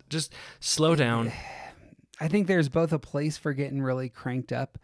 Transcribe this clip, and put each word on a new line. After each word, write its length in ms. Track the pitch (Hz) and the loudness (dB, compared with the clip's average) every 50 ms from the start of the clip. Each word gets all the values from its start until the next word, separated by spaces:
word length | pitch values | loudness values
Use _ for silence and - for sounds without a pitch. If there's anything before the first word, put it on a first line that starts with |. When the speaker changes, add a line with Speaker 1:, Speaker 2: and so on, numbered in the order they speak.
| _ _ | _ _
Speaker 1:
just 220 | 151 160 151 - - - - - - - | -4 -4 -4 -6 -8 -14 -18 -18 -16 -6
slow 340 | - - - - 156 160 170 | -2 -2 2 4 4 6 6
down. 380 | 147 131 117 117 117 117 113 - | 6 4 4 2 2 0 -2 -4
Speaker 2:
<sighs> 840 | - - - - - - - - - - - - - _ _ - - | -6 -10 -12 -14 -14 -16 -16 -18 -20 -20 -20 -20 -20 _ _ -8 -6
I 80 | 156 160 | -2 2
think 180 | 160 208 196 | 2 2 4
there's 220 | 170 196 175 151 135 | 4 4 4 4 4
both 240 | 127 165 165 156 | 2 2 2 2
a 60 | 160 147 | 0 -2
place 360 | - - - 143 147 156 147 | -2 -4 -4 -2 -2 -2 -2
for 160 | - - 151 | -2 -4 -4
getting 300 | 139 135 143 135 139 139 | -2 -2 -4 -2 -2 -2
really 260 | 135 131 127 127 131 123 | 0 0 0 -2 -4 -6
cranked 420 | - - - 127 123 127 120 - | -8 -8 -6 -4 -4 -4 -4 -4
up 260 | 123 123 135 - - - | -4 -4 -4 -4 -8 -14